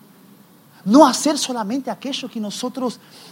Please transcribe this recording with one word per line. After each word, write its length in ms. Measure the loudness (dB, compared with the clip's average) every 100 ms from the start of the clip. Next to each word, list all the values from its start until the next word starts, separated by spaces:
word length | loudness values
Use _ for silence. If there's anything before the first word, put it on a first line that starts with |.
| -20 -20 -20 -20 -20 -20 -20 -8 4
No 200 | 6 6
hacer 320 | 4 -2 -2
solamente 500 | -4 -6 -4 -6 -6
aquello 400 | -8 -8 -10 -10
que 100 | -8
nosotros, 600 | -8 -8 -8 -6 -6 -6 -18 -20 -20